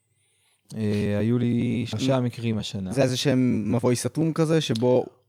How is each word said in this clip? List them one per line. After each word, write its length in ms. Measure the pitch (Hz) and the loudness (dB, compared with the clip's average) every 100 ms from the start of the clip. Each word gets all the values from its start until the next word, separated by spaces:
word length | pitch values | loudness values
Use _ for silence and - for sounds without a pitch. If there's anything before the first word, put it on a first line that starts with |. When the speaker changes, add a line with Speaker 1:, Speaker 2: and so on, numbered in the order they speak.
| _ _ _ _ _ _ _ 110 | _ _ _ _ _ _ _ -4
Speaker 1:
אה, 420 | 107 104 101 104 | -2 0 0 0
היו 200 | 110 120 | 2 2
לי 460 | 120 117 120 117 117 | 2 0 0 -2 -4
שלושה 340 | 110 131 131 | -2 0 2
Speaker 2:
מ- 40 | |
Speaker 1:
מקרים 340 | 123 120 117 110 | 0 -2 -4 -2
השנה. 340 | 98 104 92 | -4 -6 -4
Speaker 2:
זה 100 | 117 | 0
איזה 140 | 139 123 | 0 0
שהם 560 | 147 127 123 110 104 | 0 2 2 0 0
מבוי 220 | 120 123 123 | 0 2 0
סתום 360 | 123 - 160 | -2 -2 -2
כזה, 280 | 151 156 160 | 0 2 2
שבו, 460 | 151 117 123 127 - _ | 0 0 4 2 0 _